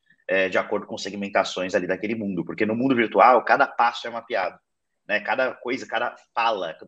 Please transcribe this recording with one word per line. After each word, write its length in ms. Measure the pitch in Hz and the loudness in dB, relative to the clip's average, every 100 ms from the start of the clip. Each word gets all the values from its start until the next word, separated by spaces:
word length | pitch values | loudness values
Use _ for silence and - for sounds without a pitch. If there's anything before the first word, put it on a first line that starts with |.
| _ _ - | _ _ -2
é, 200 | 95 95 | 0 2
de 120 | 107 | 0
acordo 260 | 107 104 - | -2 -4 -4
com 120 | 107 | -10
segmentações 760 | 101 101 101 98 95 - 92 | -8 -8 -4 0 0 -2 -2
ali 140 | 98 87 | -2 -2
daquele 260 | 92 104 | -4 -4
mundo, 320 | 113 101 90 82 | -4 -4 -4 -6
porque 220 | 82 107 | -2 -2
no 80 | 113 | 0
mundo 180 | 135 | 0
virtual 500 | 120 107 101 113 123 | 2 2 6 8 6
cada 220 | - 123 135 | 4 2 2
passo 400 | - 120 - 120 | 2 0 0 -8
é 60 | |
mapeado, 480 | 117 - 110 90 - _ _ _ _ - | -10 -4 -4 -4 -6 _ _ _ _ -4
né, 140 | 104 | -4
cada 320 | 104 123 131 - | -2 0 0 -2
coisa, 320 | 120 127 104 | -6 -6 -4
cada 280 | 113 120 - _ - | -4 -4 -8 _ -2
fala, 420 | 117 104 85 78 | 0 0 -4 -10